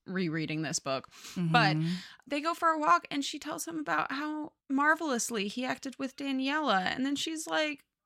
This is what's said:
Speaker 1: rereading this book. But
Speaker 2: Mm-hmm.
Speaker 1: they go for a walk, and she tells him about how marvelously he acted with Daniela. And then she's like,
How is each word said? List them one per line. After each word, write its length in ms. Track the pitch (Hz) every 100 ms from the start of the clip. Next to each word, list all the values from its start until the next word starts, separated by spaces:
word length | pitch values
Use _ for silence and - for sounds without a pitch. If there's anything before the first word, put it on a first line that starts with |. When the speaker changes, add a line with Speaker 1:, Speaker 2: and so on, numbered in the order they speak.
| -
Speaker 1:
rereading 540 | 185 175 160 151 156
this 200 | 151 127
book. 280 | 139 135 - - -
But 420 | - 170 233 208 156
Speaker 2:
Mm-hmm. 100 | 165 180 - - -
Speaker 1:
they 160 | 294
go 100 | 311
for 160 | 339 339
a 100 | 320
walk, 280 | 302 339 -
and 140 | 285
she 140 | 277 294
tells 280 | 294 302 330
him 120 | 330
about 340 | 294 311 -
how 400 | 269 302 302 302 _ _
marvelously 800 | 269 294 320 330 240 - 233 202
he 160 | 240
acted 340 | 254 254 269 -
with 160 | 269
Daniela. 800 | - 277 262 262 302 285 196 185
And 120 | - 269
then 100 | 285
she's 300 | - 320 330
like, 380 | 320 302 285 _ _